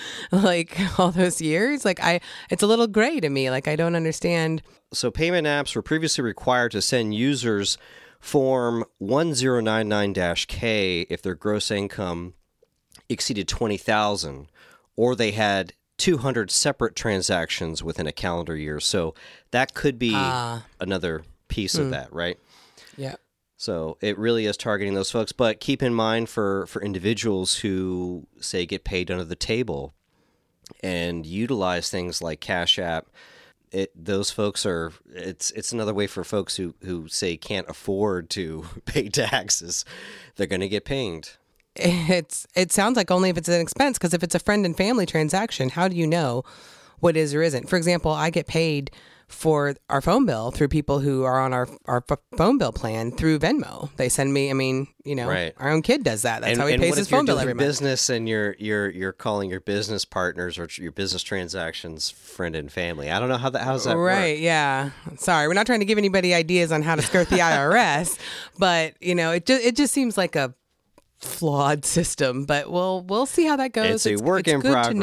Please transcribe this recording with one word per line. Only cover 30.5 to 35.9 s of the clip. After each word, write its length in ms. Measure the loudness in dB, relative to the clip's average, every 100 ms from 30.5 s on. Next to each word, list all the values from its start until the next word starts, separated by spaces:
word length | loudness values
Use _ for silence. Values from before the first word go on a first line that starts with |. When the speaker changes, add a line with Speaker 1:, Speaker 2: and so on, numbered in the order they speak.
| _ -20 -10
Speaker 2:
and 440 | -4 -2 -2 -4 -6
utilize 640 | -4 -2 0 0 0 -2
things 320 | -4 -4 -6
like 180 | -6 -8
Cash 380 | -4 -2 0 0
App, 280 | -2 -4 -6 -16 -20 -20 -20 _ _
it, 200 | -4 -4 -6
those 340 | -4 -2 -2
folks 340 | -2 -2 -2 -2
are, 280 | -2 -4 -10 _
it's, 380 | -12 -10 -6 -6
it's 200 | -6 -6
another 200 | -4 -2